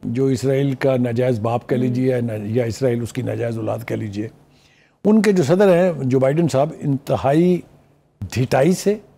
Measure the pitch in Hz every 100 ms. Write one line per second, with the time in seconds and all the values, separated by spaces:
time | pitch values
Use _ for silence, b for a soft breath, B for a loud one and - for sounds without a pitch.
0 | - 117 135 131 127 135 139 131 139 131
1 | 123 113 127 120 113 120 - 127 127 123
2 | 127 127 120 110 104 113 117 107 131 120
3 | 117 - 113 110 117 113 110 113 117 113
4 | 110 101 110 - _ b b b b b
5 | 196 214 214 190 135 180 202 170 185 156
6 | 135 131 131 147 170 131 147 - 147 135
7 | - 135 131 151 180 180 - _ _ _
8 | _ _ 95 - 127 135 143 185 - 214
9 | -